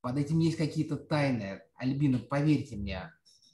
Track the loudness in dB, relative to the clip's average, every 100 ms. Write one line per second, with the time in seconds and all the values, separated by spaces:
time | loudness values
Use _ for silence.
0 | -4 -2 0 2 2 2 -2 0 -2 -4
1 | -2 0 2 0 -4 -10 -14 _ -2 2
2 | 2 2 0 0 4 2 0 -8 -6 -6
3 | -8 _ _ _ _